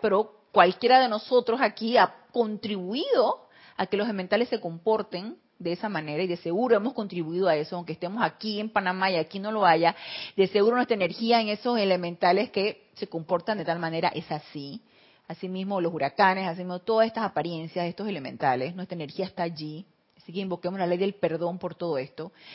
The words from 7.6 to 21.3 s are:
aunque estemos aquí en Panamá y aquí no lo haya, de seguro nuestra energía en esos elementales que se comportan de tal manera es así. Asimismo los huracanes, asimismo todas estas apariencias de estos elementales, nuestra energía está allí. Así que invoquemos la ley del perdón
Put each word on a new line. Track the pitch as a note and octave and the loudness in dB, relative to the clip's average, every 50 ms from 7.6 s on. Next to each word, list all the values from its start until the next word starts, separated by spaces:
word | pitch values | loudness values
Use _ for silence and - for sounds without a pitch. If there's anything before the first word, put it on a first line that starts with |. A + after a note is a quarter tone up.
| D#3 - F#3 | 0 -4 -8
aunque | F3 E3+ - | -10 -8 -8
estemos | D#3+ - F3+ F3 G3+ A#3+ | -10 -8 -8 -6 -4 -2
aquí | G#3+ D#3+ - - - A3 G#3 G3+ | -2 -2 -2 -4 -8 -8 -6 -6
en | G#3+ A3 | -6 -2
Panamá | - G#3 G3 F3+ F#3 F#3+ F#3+ F#3+ | -2 -2 0 0 -2 0 0 0
y | F#3+ | 0
aquí | D#3+ D#3+ - - G3 | 0 -2 -2 -6 -8
no | G3 G#3+ | -6 -4
lo | A3 G#3+ G3 | 0 4 6
haya, | F3 E3 E3 E3+ E3+ - - - - - - - - - | 6 6 6 4 2 2 0 -10 -12 -12 -12 -12 -4 2
de | - F#3+ F#3 | 2 2 4
seguro | - G#3 G3+ A3+ A#3+ | 4 4 4 6 4
nuestra | B3 A#3+ - A#3 | 2 2 2 2
energía | G3+ F#3 E3+ - - A3+ A3+ A#3 A#3 | 0 0 -2 -2 -2 2 2 4 4
en | A3 G#3 | 2 0
esos | G#3 G#3 - B3 A#3+ A3+ | -4 -2 -2 0 0 2
elementales | G3+ F#3+ F#3 F3+ F3 F3 F3 - G3 F3 F3+ G3 - - | 4 2 2 2 0 -4 -2 2 4 4 4 4 2 0
que | - G3+ F#3+ G#3+ - - _ _ - | 0 -2 -2 -2 -4 -6 _ _ -12
se | - G#3 - | -12 -10 -8
comportan | - E3+ D#3 - F#3 E3+ - - G#3+ G3+ | -8 -8 -4 -2 -2 -2 -2 -2 -4 -2
de | D#3+ | -2
tal | E3+ E3 E3+ | -2 -2 -2
manera | E3+ E3 D#3+ E3 E3+ F3 | -2 -4 -2 0 -2 -2
es | - D#3 D3 - | -2 -4 -6 -6
así. | D#3+ D3+ - - - D3+ C#3 C#3+ D3+ A3+ _ _ _ _ _ _ _ _ _ - | -8 -8 -8 -10 -12 -12 -10 -10 -12 -14 _ _ _ _ _ _ _ _ _ -16
Asimismo | E3 - G3 F#3 F#3 F#3 F#3+ G3 G3+ F#3+ | -14 -10 -10 -8 -6 -6 -4 -2 -2 0
los | E3+ E3+ F3+ | 0 0 -2
huracanes, | D3+ C3+ D3 - - G3+ F#3+ F#3+ F#3+ F#3+ F3+ | -2 -2 -2 2 4 4 4 4 2 -2 -4
asimismo | E3+ F#3 F3+ F3+ F3+ F3+ | -6 -6 -8 -8 -8 -8
todas | - - A3 A3 A3 | -4 0 2 2 2
estas | A3+ A3+ A3+ A3 | 2 0 -4 -4
apariencias | G3 - D#3 D#3 E3+ E3+ D#3+ E3 E3 - F3+ F3 | -4 -2 -4 -4 -4 -6 -8 -8 -6 -6 -4 -4
de | E3+ | -4
estos | E3+ - G3+ G#3+ | -4 -6 -6 -6
elementales, | G3+ D3+ C3 C#3 C3 A2+ D#3 C3+ B2+ B2+ C3 C3+ F3 | -6 -6 -8 -10 -6 -2 0 0 0 0 -2 -6 -6
nuestra | F#3 F3+ - F3+ | -8 -10 -8 -8
energía | E3+ D3+ C#3 - - F#3 | -8 -8 -8 -6 -8 -8
está | F#3 - - F3 | -6 -4 -6 -6
allí. | E3+ E3+ D3+ D#3 D3+ D3+ D#3+ G3 _ _ _ _ _ _ _ | -6 -6 -8 -10 -10 -10 -12 -14 _ _ _ _ _ _ _
Así | - - | -16 -10
que | E3+ G3 | -8 -6
invoquemos | G3 F#3+ F3 - - F3+ F#3+ G3 | -6 -6 -6 -6 -6 -6 -4 -2
la | F#3 | 0
ley | F3 F3 | 0 0
del | F3 G3 G3+ G3 | 0 0 -2 -2
perdón | - - D#3+ | -2 -2 -2